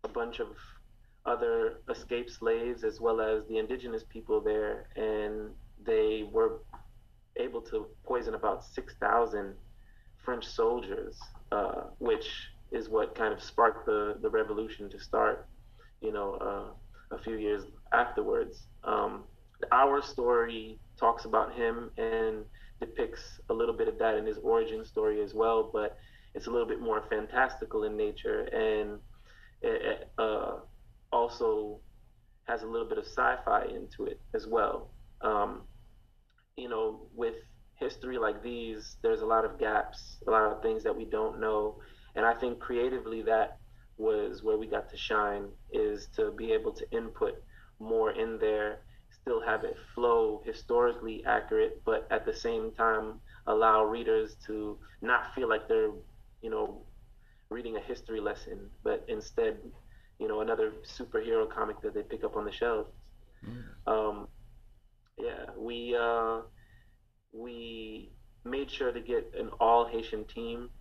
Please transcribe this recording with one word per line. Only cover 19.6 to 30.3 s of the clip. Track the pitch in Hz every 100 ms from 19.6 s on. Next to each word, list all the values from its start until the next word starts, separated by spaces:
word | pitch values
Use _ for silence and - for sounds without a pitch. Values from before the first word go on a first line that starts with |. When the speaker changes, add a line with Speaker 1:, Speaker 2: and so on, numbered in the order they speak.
| -
Speaker 1:
our | 127 139 139
story | 143 - 120 120 117 113 110 113 - -
talks | 117 -
about | 113 113 -
him | 123 117 117 117 -
and | 113 113 110 110 107 - - -
depicts | - - 117 - - - -
a |
little | 113 117
bit | 110 110
of | 107
that | 110 107
in | 107
his | 107
origin | - 113 113 110
story | 113 - 107 107
as | 101
well, | 107 113 113 107
but | 110 104 - - - -
it's | - 120
a |
little | 120 113
bit | 123
more | 117 107 107
fantastical | 107 107 123 123 - 110 110
in | 107 107
nature, | 107 - 110 107 -
and | - 110 107 104 104 - - - - - -
it, | - -
it, | - - - -
uh, | 220